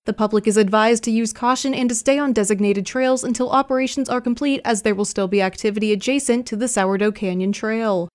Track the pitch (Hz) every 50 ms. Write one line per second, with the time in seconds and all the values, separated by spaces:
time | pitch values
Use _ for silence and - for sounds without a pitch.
0 | _ - 202 - 214 208 214 214 202 220 196 220 208 185 214 214 214 226 240 226
1 | - 240 220 226 233 220 - - 240 240 262 262 - 269 262 254 247 240 240 214
2 | - 269 277 285 294 269 226 214 202 202 214 190 208 202 196 202 190 - - 254
3 | 262 254 262 254 - 254 226 - 254 247 - 269 269 - 262 262 262 254 - 277
4 | 254 - 247 247 240 247 240 - 294 285 277 - - - 233 202 - 220 202 190
5 | 208 - - 208 196 185 196 202 190 185 185 - - 214 208 214 220 214 202 196
6 | - 247 269 277 269 - 233 247 240 - 226 202 254 247 - 208 190 190 196 190
7 | 208 220 208 - 214 190 180 180 185 196 208 - 233 220 220 226 226 214 196 175
8 | 170 170